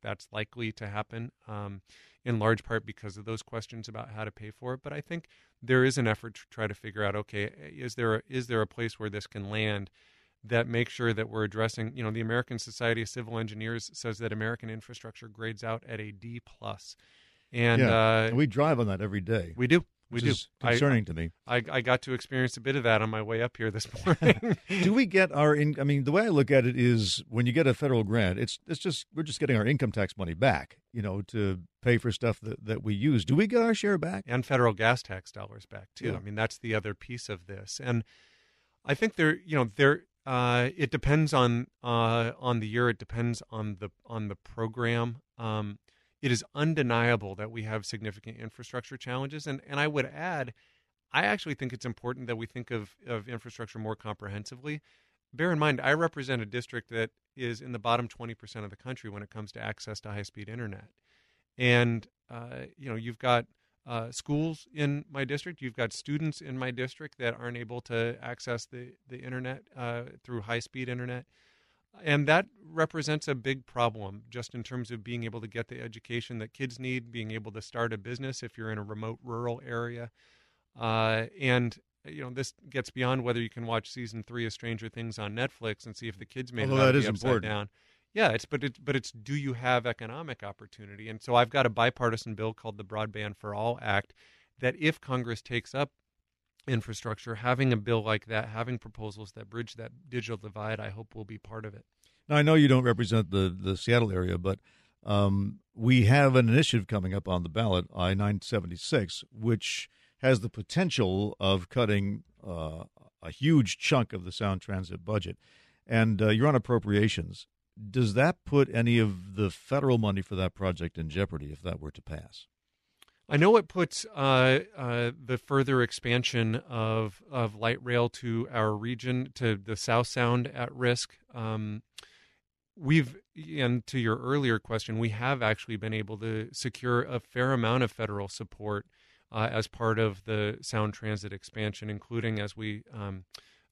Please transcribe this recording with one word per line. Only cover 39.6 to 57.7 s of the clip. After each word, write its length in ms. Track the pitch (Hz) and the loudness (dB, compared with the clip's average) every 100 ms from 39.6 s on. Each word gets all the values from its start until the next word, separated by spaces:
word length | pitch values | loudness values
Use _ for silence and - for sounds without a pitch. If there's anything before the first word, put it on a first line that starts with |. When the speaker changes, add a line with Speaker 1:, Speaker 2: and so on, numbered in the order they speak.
| 117 120 | 2 6
Speaker 1:
there, 280 | 139 147 - _ | 6 6 -2 _
uh, 460 | 135 127 123 123 123 | -4 0 2 2 0
it 160 | 170 143 | 0 -2
depends 440 | 156 139 151 151 | 0 2 4 4
on, 320 | 143 120 120 127 _ | 4 4 2 -4 _
uh, 480 | 123 117 113 117 117 - | -2 2 2 2 0 -2
on 200 | 123 120 | -2 0
the 60 | 107 | 0
year. 200 | 117 120 | 0 2
It 100 | 113 | 0
depends 440 | 101 110 120 113 - | -6 -4 -2 -4 -8
on 260 | 110 107 95 | -8 -8 -8
the, 120 | 101 _ - | -10 _ -12
on 220 | 113 104 | -8 -8
the 80 | 98 | -10
program. 800 | - - 113 117 117 117 120 117 _ - | -12 -6 -6 -2 0 0 -2 -6 _ -10
Um, 440 | 113 107 104 101 _ _ _ _ | -6 -4 -4 -8 _ _ _ _
it 120 | 139 | 0
is 120 | 120 - | 0 -2
undeniable 840 | 143 156 156 127 117 117 113 101 98 | -2 0 2 2 4 4 2 -2 -8
that 140 | 110 | -8
we 120 | 113 | -8
have 240 | 107 110 101 | -6 -6 -6
significant 520 | 113 107 101 113 117 | -8 -8 -10 -14 -14
infrastructure 580 | 113 - 120 127 - 135 | -14 -14 -12 -10 -10 -12
challenges. 500 | 127 127 139 151 147 | -6 -4 -4 -6 -8
And, 140 | 135 - | -8 -4
and 100 | 143 | -2
I 80 | 151 | 0
would 200 | 147 - | 0 -2
add, 460 | 147 175 156 120 - _ _ _ _ _ | -4 -6 -4 -6 -10 _ _ _ _ _
I 100 | 139 | 0
actually 320 | 202 208 160 | 2 0 -2
think 180 | 143 127 | -6 -6
it's 140 | 123 123 | -6 -8
important 400 | - 120 127 120 | -8 -8 -8 -6
that 100 | 113 | -6
we 100 | 113 | -8
think 240 | 127 117 | -10 -6
of, 240 | 117 104 _ - | -6 -8 _ -8
of 220 | 113 101 | -8 -6
infrastructure 500 | 120 120 - 113 113 | -12 -12 -14 -12 -8
more 160 | 107 | -8
comprehensively. 840 | 107 110 104 101 101 104 127 147 151 _ _ _ _ _ | -8 -8 -10 -8 -10 -10 -12 -10 -10 _ _ _ _ _
Bear 200 | 127 175 | -2 0
in 80 | 156 | 2
mind, 200 | 151 127 | 2 2
I 120 | 135 | 2
represent 500 | 151 165 147 131 127 | 2 2 -2 -4 -4
a 40 | 104 | -2
district 440 | 120 - 120 - | -6 -6 -8 -6
that 200 | 117 113 _ _ - | -2 -2 _ _ -8
is 240 | 120 110 | -6 -6
in 100 | 127 | -8